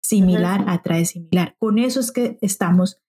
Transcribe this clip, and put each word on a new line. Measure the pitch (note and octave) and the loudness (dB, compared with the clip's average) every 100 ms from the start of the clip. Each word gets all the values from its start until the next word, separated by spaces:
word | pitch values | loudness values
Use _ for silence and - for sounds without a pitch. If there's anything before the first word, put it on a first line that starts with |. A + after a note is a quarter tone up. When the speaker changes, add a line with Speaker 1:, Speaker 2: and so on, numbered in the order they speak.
Speaker 1:
Similar | - G#3+ F#3 F3+ F3 G3 | 0 2 4 2 0 0
Speaker 2:
Ujú. | G3 | -2
Speaker 1:
atrae | F3 - E3 | -2 -2 -2
similar. | E3+ F3 E3 F3+ E3 _ | -2 -4 -2 -2 -2 _
Con | A3 G#3+ | -2 0
eso | B3+ C4 | 0 -2
es | A#3+ | -4
que | - A#3+ - | -4 -4 -4
estamos | G3+ - F3+ F3+ F#3 - | -6 -2 2 2 2 -4